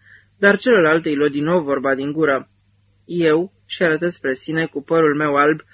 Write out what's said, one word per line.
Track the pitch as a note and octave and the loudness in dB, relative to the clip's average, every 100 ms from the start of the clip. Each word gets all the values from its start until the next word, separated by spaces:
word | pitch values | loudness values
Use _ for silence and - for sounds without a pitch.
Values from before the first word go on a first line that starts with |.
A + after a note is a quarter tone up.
| _ - _ - | _ -20 _ 0
Dar | G3+ G3+ | 2 2
celălalt | B3+ A3 D#3 D#3+ | 2 4 4 2
îi | E3 | 0
luă | C#3+ D3 | 0 0
din | C#3+ | -2
nou | D3+ F3+ | -2 -2
vorba | C#3+ C#3 C3+ | 0 -2 -2
din | C3 C#3 | -2 -4
gură. | D3 D3+ C3 - _ _ _ _ _ | -2 0 0 -4 _ _ _ _ _
„Eu”, | - E3+ D#3+ D#3 F#3 _ - | -10 -2 2 2 -2 _ -14
și | - | -4
arătă | F3 D#3 F3 | -2 0 -4
spre | - C#3 | -6 -6
sine | C3 - D#3+ D#3+ | -6 -6 -6 -6
cu | D3 | -6
părul | - E3 D#3 D3 | -2 0 2 0
meu | D3+ C#3+ | 0 2
alb, | D3 D#3 - | 2 0 -6